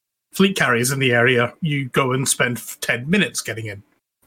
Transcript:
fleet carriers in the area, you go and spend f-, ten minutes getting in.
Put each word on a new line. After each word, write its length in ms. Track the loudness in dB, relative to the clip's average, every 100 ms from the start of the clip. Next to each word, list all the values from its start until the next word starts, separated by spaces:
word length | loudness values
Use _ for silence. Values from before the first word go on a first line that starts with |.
| _ _ _
fleet 240 | 2 2 2
carriers 340 | 0 2 0
in 80 | 0
the 140 | 2
area, 400 | 4 4 4 0 -2
you 280 | -4 -2 -2
go 220 | 0 0
and 160 | 0 0
spend 280 | 0 -2 -2
f-, 200 | -10 -10
ten 280 | -4 -4 0
minutes 320 | 0 0 -4
getting 260 | -8 -8 -10
in. 160 | -12 -18 _ _ _